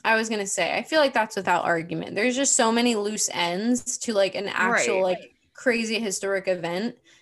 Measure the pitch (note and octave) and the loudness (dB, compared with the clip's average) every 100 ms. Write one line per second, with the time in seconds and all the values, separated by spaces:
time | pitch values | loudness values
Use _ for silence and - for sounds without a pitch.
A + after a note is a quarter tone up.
0 | G#3+ A3 A3+ G#3+ G3 - D#3+ G3 A#3+ D#4 | 0 0 0 -4 -4 -2 0 -2 0 2
1 | C#4 B3 G#3+ G3+ F#3 F3 - E3 E3 D#3+ | 2 2 -2 -2 0 0 2 0 -2 -8
2 | - F#3+ B3 B3 C4+ - A3+ A#3 A#3+ G#3+ | -6 0 0 2 2 4 4 4 2 2
3 | G#3 G#3+ - F3 F3 F3+ A#3 B3 - - | -2 -2 -4 -2 -2 0 0 0 -2 -6
4 | - G3+ F#3+ - G3+ - F#3 G#3+ B2+ F#3 | -2 2 2 0 -4 0 2 2 2 2
5 | F#3 F3+ - _ _ - C4 A#3 A3 A3 | 0 -2 -6 _ _ -4 0 0 0 -2
6 | G#3+ F#3 G3 G3 F#3+ F3+ E3 F3 A#3+ - | -2 -4 -2 -2 -2 -2 -2 -2 -4 -8
7 | _ _ | _ _